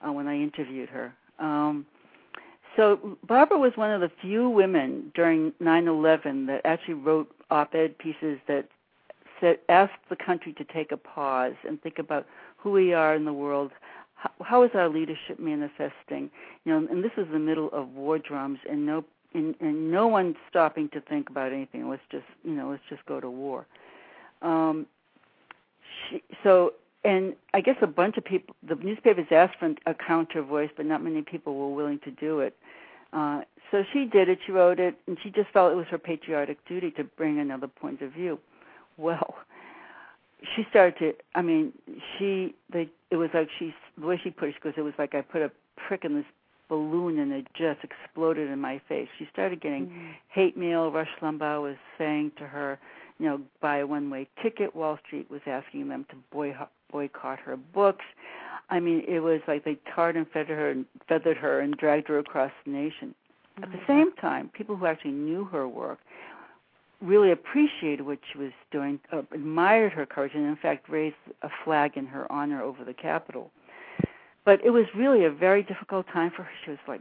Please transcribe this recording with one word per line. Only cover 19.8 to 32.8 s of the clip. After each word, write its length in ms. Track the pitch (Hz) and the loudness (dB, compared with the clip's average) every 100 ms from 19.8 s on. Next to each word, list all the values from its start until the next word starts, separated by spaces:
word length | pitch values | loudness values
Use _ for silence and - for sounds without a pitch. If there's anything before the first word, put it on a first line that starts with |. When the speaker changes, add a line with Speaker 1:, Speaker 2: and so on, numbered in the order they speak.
| 160 | 0
Speaker 1:
no 160 | 175 226 | 2 4
one 280 | 214 180 156 - | 4 2 -2 -2
stopping 380 | 180 160 160 151 | 2 2 2 -6
to 100 | 151 | -6
think 300 | - 151 143 | -6 -4 -4
about 220 | 131 131 | -4 -4
anything. 360 | 135 131 123 127 | -4 -8 -8 -8
Let's 140 | 135 - | -8 -10
just, 160 | 139 - - | -12 -12 -14
you 80 | 165 | -8
know, 180 | 151 135 | -6 -6
let's 120 | 139 - | -10 -12
just 160 | 151 - | -16 -10
go 140 | 139 | -8
to 100 | 127 | -8
war. 360 | 127 139 127 - - - - - - - _ | -8 -8 -8 -10 -20 -20 -20 -20 -20 -20 _
Um, 440 | 165 160 160 156 - _ _ _ _ _ _ - _ _ - - - | 0 2 2 0 -6 _ _ _ _ _ _ -20 _ _ -20 -16 -12
she, 120 | - - - | -12 -12 0
so, 320 | 202 185 175 - _ _ | 6 8 6 0 _ _
and 300 | 214 190 190 - _ | 0 2 0 -6 _
I 60 | 202 | 0
guess 160 | 190 262 | 2 2
a 60 | 190 | 2
bunch 300 | 147 190 226 | 2 0 0
of 80 | |
people, 300 | - 185 - - 160 | -4 -4 -4 -14 -8
the 60 | |
newspapers 520 | 165 190 214 233 185 151 | -6 -4 2 4 4 6
asked 260 | 160 180 - | 8 8 4
for 160 | 165 151 170 | -4 -2 -4
a 80 | |
counter 480 | 160 - 165 160 165 | -4 0 0 0 -4
voice, 280 | 139 147 147 - | -4 -2 -2 -4
but 100 | 151 | -4
not 160 | 156 | -2
many 200 | 160 156 | -2 -4
people 320 | 147 165 - 139 | -6 -8 -8 -6
were 180 | 139 | -6
willing 260 | 143 147 143 | -4 -4 -6
to 100 | - | -8
do 300 | 127 156 156 | -8 -4 -2
it. 140 | 131 - - - | -2 -6 -18 -20